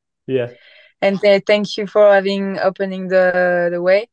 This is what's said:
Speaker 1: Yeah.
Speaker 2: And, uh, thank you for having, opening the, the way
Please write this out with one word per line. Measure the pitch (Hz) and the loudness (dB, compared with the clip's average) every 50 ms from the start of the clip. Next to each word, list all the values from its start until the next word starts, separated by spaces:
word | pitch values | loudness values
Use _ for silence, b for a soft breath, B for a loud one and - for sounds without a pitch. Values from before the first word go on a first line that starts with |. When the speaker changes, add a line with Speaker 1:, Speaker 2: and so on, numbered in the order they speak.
| _ _ _ _ _ | _ _ _ _ _
Speaker 1:
Yeah. | - 131 131 120 120 123 B B B B B B B B _ - | -6 -4 -4 -4 -6 -8 B B B B B B B B _ -2
Speaker 2:
And, | 196 196 185 - | -2 -2 0 2
uh, | 208 196 196 190 | 2 2 2 2
thank | - 208 208 208 185 - | 0 0 0 0 -4 -8
you | - 208 | -10 -10
for | 185 - 214 208 202 202 | -4 2 4 4 6 6
having, | 196 190 196 196 196 196 196 190 165 | 4 2 0 -2 -4 -4 -6 -6 -4
opening | - 190 185 - 196 190 185 185 185 185 | -4 -4 -2 -4 -6 -6 -6 -8 -6 -2
the, | 185 185 185 180 180 180 180 180 180 175 175 175 | 0 2 2 2 2 0 0 0 0 0 -2 -2
the | 175 175 175 | -4 -2 0
way | 180 185 202 226 - | 0 0 0 0 -4